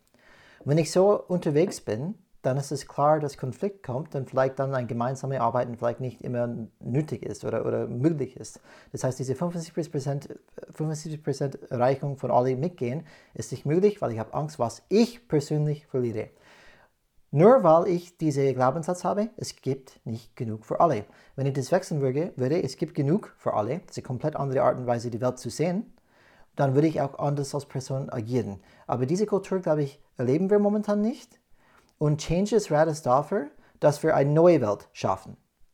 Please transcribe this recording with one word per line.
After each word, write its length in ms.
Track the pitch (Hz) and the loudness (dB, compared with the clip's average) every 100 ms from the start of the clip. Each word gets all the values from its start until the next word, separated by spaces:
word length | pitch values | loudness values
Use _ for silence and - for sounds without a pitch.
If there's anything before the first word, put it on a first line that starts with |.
| _ _ _ - - - | _ _ _ -20 -20 -8
Und 120 | 131 | 0
wenn 80 | 156 | 2
ich 120 | 156 | 2
so 300 | 180 196 208 - | 4 4 4 0
unterwegs 540 | 175 175 147 196 - | -2 0 2 2 0
bin, 340 | - 107 165 - _ - | -6 -4 -6 -10 _ -6
dann 140 | 135 135 | -2 -2
ist 160 | 139 | -2
es 160 | 139 - | -6 -6
klar, 320 | - 143 156 | 0 4 4
dass 160 | 147 - | 0 -6
Konflikt 460 | 131 - 202 202 | -8 -6 -6 -6
kommt 320 | - 123 156 139 | -8 -6 -6 -8
und 140 | 127 | -4
vielleicht 300 | 127 131 135 | 0 0 0
dann 160 | 135 131 | -2 -2
ein 100 | 120 | -4
gemeinsames 540 | 120 123 135 139 131 | -4 -4 -4 -4 -2
Arbeiten 380 | 117 123 127 117 | 0 0 -2 -2
vielleicht 240 | 117 120 | -4 -2
nicht 200 | 127 - | -6 -8
immer 320 | - 120 120 117 110 _ | -6 -4 -4 -6 -12 _
nötig 420 | 127 131 156 120 | -4 -2 -2 -6
ist 220 | - - 117 | -8 -8 -4
oder, 200 | 113 123 | -4 -2
oder 220 | 117 117 | -2 -4
möglich 480 | 123 151 156 131 - | -2 -2 -2 -6 -10
ist. 240 | 113 - - - - | -16 -18 -20 -20 -14
Das 140 | - 127 | -6 -4
heißt, 120 | 123 | -4
diese 160 | 131 | -6
fünfundsiebzig 560 | 131 175 175 160 - 156 | -4 -4 -6 -8 -8 -6
Prozent, 380 | 147 143 143 - - _ - - | -6 -4 -6 -8 -16 _ -20 -14
fünfundsiebzig 520 | - 156 156 160 151 | -6 -6 -6 -8 -8
Prozent 340 | 147 139 139 - - | -6 -4 -4 -6 -6
Erreichung 460 | 120 127 135 143 131 | 0 2 2 -2 -6
von 140 | 120 | 0
alle 260 | 123 127 127 | 2 2 0
mitgehen, 500 | 175 - 120 147 - - _ | -4 -4 -6 -6 -10 -18 _
ist 200 | - - | -12 -10
nicht 120 | 127 139 | -6 0
möglich, 360 | 165 202 202 | 4 4 2
weil 100 | 120 | -2
ich 80 | 110 | -4
habe 140 | 110 | -6
Angst, 260 | 139 151 - | -4 -6 -2
was 240 | 117 - - | -4 -4 0
ich 360 | 202 233 - - | 4 4 0 -2
persönlich 580 | 151 143 151 151 147 - | -2 0 0 -2 -4 -6
verliere. 440 | 131 120 107 - _ _ - - - _ _ _ _ _ 139 | -4 -2 -4 -8 _ _ -20 -20 -20 _ _ _ _ _ 6
Nur 280 | 196 262 | 8 8
weil 240 | 175 160 190 | 8 6 4
ich 280 | 175 - - | 0 -4 -4
diese 340 | 156 139 135 | -2 2 2
Glaubenssatz 500 | 127 127 160 160 180 | 2 2 0 -4 -4
habe, 280 | 180 202 226 - | -2 -2 -4 -6
"Es 180 | - - | -14 -8
gibt 440 | 196 139 - - - | -6 -6 -8 -16 -10
nicht 300 | 110 - - | -10 -10 -10
genug 300 | 117 110 - | -8 -8 -4
für 140 | - | 2
alle." 260 | 170 113 - - _ - | 2 2 -6 -16 _ -6
Wenn 120 | 135 | -4
ich 60 | |
das 180 | 139 123 | -2 0
wechseln 280 | 185 185 156 | 0 0 -2
würde, 320 | 135 135 185 - | 0 0 -2 -2
würde, 260 | 127 170 | 0 0
"Es 160 | - - | -2 -4
gibt 160 | 160 | -6
genug 400 | - 139 202 - - | -2 0 0 -2 -10
für 160 | - 107 | -4 -2
alle", 240 | 107 165 | -2 -4
das 180 | - - | -8 -12
ist 0 | |
eine 80 | - | -8
komplett 300 | 123 151 - | -6 -4 -4
andere 260 | 139 131 | -2 2
Art 160 | 127 127 | 2 2
und 80 | 123 | 0
Weise, 240 | 117 117 | -2 -4
die 100 | 113 | -4
Welt 200 | 127 123 | -4 -4
zu 100 | 123 | -6
sehen, 420 | - 165 180 233 - _ _ _ _ _ - | -4 -2 -2 -6 -14 _ _ _ _ _ -2
dann 200 | 139 135 | 2 4
würde 100 | 160 | 2
ich 140 | 156 | 2
auch 160 | 139 - | -4 -2
anders 380 | 147 143 135 143 | -2 -2 -4 -6
als 100 | - | -8
Person 460 | 135 - 135 143 | -8 -6 -6 -6
agieren. 480 | 127 110 123 101 95 - _ - | -8 -2 -2 -2 -6 -16 _ -6
Aber 220 | 123 127 | -2 0
diese 180 | 185 208 | 0 0
Kultur, 360 | 196 190 185 | 0 0 -2
glaube 200 | 175 151 | 0 0
ich, 180 | 139 - _ - | -2 -6 _ -4
erleben 360 | 123 151 190 | 0 2 4
wir 80 | 208 | 4
momentan 420 | 202 208 208 208 | 4 0 0 0
nicht. 380 | 214 311 - _ _ - _ _ _ - | 0 -4 -10 _ _ -20 _ _ _ -2
Und 240 | 147 151 | 0 0
Change 340 | - 170 208 226 | 0 0 2 2
is 140 | 202 | 2
Rad 180 | 151 160 | 4 2
ist 200 | 151 127 | 2 2
dafür, 400 | 131 147 202 294 - _ _ | 2 2 -4 -4 -12 _ _
dass 240 | 151 147 | 2 2
wir 120 | 160 147 | 2 4
eine 140 | 143 | 4
neue 320 | 151 175 160 | 6 8 6
Welt 260 | 107 104 - | 4 -2 -6
schaffen. 420 | - 107 95 - - _ _ - | -6 -2 -2 -6 -20 _ _ -20